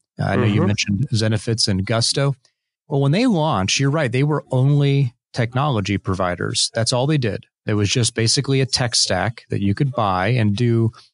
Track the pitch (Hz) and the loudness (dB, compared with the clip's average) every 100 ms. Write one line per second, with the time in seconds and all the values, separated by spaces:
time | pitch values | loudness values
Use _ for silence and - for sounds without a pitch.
0 | _ - 98 98 117 104 180 107 - 98 | _ -6 -2 2 2 2 2 0 0 -2
1 | 143 110 107 107 - 113 - 95 95 113 | 0 0 0 0 -2 -2 0 -2 0 0
2 | 113 - 139 135 _ _ _ _ - 143 | 0 0 -2 -2 _ _ _ _ -6 0
3 | 139 175 262 180 151 110 95 - 139 151 | 2 2 2 2 2 0 0 0 0 0
4 | 135 123 147 143 - 131 135 143 143 139 | 0 0 0 0 -2 0 4 4 4 2
5 | 135 - _ - 117 127 151 113 98 98 | 0 -4 _ -4 -2 -2 0 0 0 -2
6 | - 92 90 90 104 107 - - 113 127 | -2 -2 -2 -2 -4 -4 -4 -2 -2 0
7 | 135 156 117 95 - _ - 104 101 135 | 0 0 -2 -6 -10 _ -4 0 0 0
8 | 113 - 113 - 131 135 131 - 120 - | 0 0 0 0 0 0 0 -2 -2 0
9 | - 92 95 - - 107 98 101 139 127 | 0 0 -2 -4 -8 -2 0 0 0 0
10 | 104 92 95 123 104 101 120 117 113 - | 0 0 0 2 0 0 0 2 0 -2
11 | - | -14